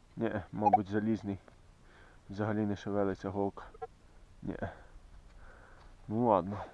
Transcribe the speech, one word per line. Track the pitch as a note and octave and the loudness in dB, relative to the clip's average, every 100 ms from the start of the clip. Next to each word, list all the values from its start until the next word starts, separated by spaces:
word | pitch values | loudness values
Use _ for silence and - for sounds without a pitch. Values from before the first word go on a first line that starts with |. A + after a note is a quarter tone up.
| - - | -14 -4
Нє, | A2+ G#2 - | -2 -2 -6
мабуть, | G#2 G#2 G2 F#2 | 0 4 4 4
залізний. | G#2 A2 G#2+ G2+ G2 - - - - - - - - - | 0 2 0 -2 -6 -8 -20 -20 -20 -20 -20 -20 -20 -10
Взагалі | G2 G#2+ G#2+ G#2 | -4 0 0 0
не | G2 | -2
шевелиться | G#2 G2+ G2 F#2+ G2 | -2 0 2 0 -2
голка. | G2+ G2+ - - - - - - - - - | 0 0 -2 -12 -14 -14 -14 -20 -20 -20 -12
Нє. | - - - - - - - - - - - - - - - - - | -8 -6 -6 -8 -18 -20 -20 -20 -20 -18 -18 -20 -20 -20 -20 -14 -4
Ну | A2 A#2+ | 2 6
ладно. | F#2+ F#2 G2 - | 6 4 -4 -8